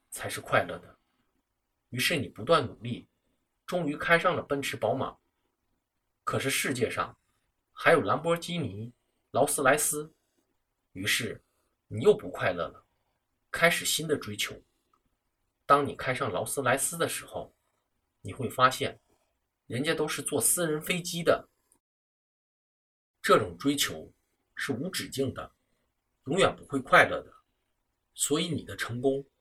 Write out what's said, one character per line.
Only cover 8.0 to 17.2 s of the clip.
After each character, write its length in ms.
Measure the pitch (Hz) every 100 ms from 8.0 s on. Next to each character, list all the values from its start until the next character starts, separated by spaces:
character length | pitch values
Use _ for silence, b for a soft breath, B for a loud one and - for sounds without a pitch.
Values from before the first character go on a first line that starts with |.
兰 200 | 101 -
博 140 | 156
基 220 | 170 - 175
尼、 340 | 110 98 117 - _ _ _
劳 140 | 110 143
斯 160 | -
莱 140 | 131 113
斯， 340 | - 151 151 _ _ _ _ _ _ _ _
于 140 | 92 104
是 380 | - 110 - _ _ _ _ _
你 140 | 107
又 160 | 156 -
不 140 | -
快 240 | - 110
乐 120 | 87 78
了， 200 | - _ _ _ _ _ _ _
开 180 | - 170
始 160 | 170
新 240 | 165 - 160
的 80 | 143
追 180 | 107
求。 240 | 104 - - - _ _ _ _ _ _ _ _ _ -
当 200 | 143 139
你 80 |
开 200 | - -
上 180 | 127 131
劳 100 | -
斯 200 | - -
莱 160 | 127 135
斯 180 | - 170
的 100 | 147
时 200 | -